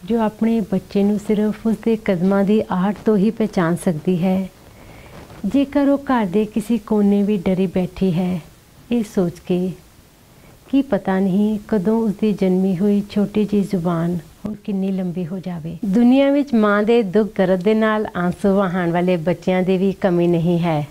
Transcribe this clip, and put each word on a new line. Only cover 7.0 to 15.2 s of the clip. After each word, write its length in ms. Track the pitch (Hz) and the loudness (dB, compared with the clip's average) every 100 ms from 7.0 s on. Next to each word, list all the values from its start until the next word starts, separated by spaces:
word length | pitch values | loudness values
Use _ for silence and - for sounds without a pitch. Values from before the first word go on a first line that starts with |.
| 202 202 | 4 2
ਵਿੱਚ 200 | 202 214 170 | 2 0 0
ਡਰੀ 200 | 180 190 | 0 0
ਬੈਠੀ 440 | 185 180 - 190 | 0 -4 -2 0
ਹੈ, 280 | 170 185 180 - - - - - | 0 -2 -4 -8 -20 -20 -20 -4
ਇਹ 120 | 240 214 | -4 -2
ਸੋਚ 340 | - 175 170 | -2 -2 -4
ਕੇ 320 | - 180 185 165 - - - _ - - - - - | -4 -2 -2 -6 -16 -20 -20 _ -20 -20 -20 -20 -2
ਕੀ 120 | 277 | -2
ਪਤਾ 340 | - 196 196 190 | 0 -2 0 0
ਨਹੀਂ 380 | 196 185 208 214 - | 2 2 0 -2 -2
ਕਦੋਂ 300 | 220 180 226 | -2 0 0
ਉਸਦੀ 300 | 220 185 220 | 0 0 -2
ਜਨਮੀ 440 | 202 190 185 190 175 | 0 0 2 0 0
ਹੋਈ 240 | 208 202 202 | 2 0 0
ਛੋਟੀ 360 | 208 196 208 208 | -2 -2 0 0
ਜਿਹੀ 180 | 208 | 0
ਜ਼ੁਬਾਨ 540 | 190 196 170 170 170 175 - - 208 | 0 -2 -2 -2 -2 -4 -8 -14 -12
ਹੁਣ 100 | 214 | -10
ਕਿੰਨੀ 280 | - 196 190 | -6 -4 -2
ਲੰਬੀ 340 | 190 185 170 | -4 -4 -6